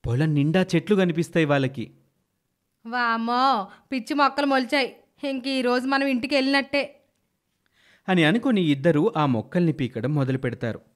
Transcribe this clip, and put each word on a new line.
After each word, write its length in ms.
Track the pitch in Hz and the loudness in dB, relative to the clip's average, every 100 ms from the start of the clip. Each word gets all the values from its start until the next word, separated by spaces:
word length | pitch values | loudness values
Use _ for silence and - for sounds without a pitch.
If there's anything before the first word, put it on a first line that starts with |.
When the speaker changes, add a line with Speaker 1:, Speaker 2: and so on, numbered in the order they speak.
| 123 | -4
Speaker 1:
పొలం 280 | 123 160 | 0 0
నిండా 320 | 147 143 180 185 | 2 2 2 2
చెట్లు 220 | 170 160 208 | 0 0 2
కనిపిస్తాయి 500 | 180 160 165 180 147 | 2 0 -2 0 2
వాళ్ళకి. 440 | 143 131 131 110 _ _ _ _ _ _ _ _ _ 233 | 2 0 -4 -14 _ _ _ _ _ _ _ _ _ -10
Speaker 2:
"వామ్మో, 840 | 247 240 226 233 247 269 240 185 - - | -4 -2 -2 -2 0 2 0 -2 -12 -8
పిచ్చి 220 | 262 - | -8 -4
మొక్కలు 320 | 294 277 285 285 | 0 0 2 0
మొలిచాయి, 500 | 269 247 285 240 - _ - | 0 0 -2 -2 -6 _ -10
ఇంక 220 | 285 269 254 | -8 -6 -4
ఈ 160 | 269 | -2
రోజు 240 | 247 247 254 | 0 0 0
మనం 200 | 269 277 | 0 0
ఇంటికి 280 | 254 262 | 0 0
వెళ్ళినట్టే" 580 | 285 262 277 277 285 254 - _ _ _ _ _ _ _ _ _ _ - | 0 2 0 0 -4 -4 -10 _ _ _ _ _ _ _ _ _ _ -2
Speaker 1:
అని 160 | 180 | 2
అనుకుని 380 | 151 220 269 208 | 4 2 2 2
ఇద్దరూ 500 | 165 139 151 147 202 160 | 2 2 2 2 2 0
ఆ 100 | 147 | 0
మొక్కల్ని 460 | 117 - 180 170 | 0 -2 0 0
పీకడం 420 | 147 123 113 120 | 0 -4 -4 -4
మొదలు 240 | 151 131 131 | -2 -2 -2
పెడతారు. 420 | 131 - 117 - _ | -4 -6 -6 -8 _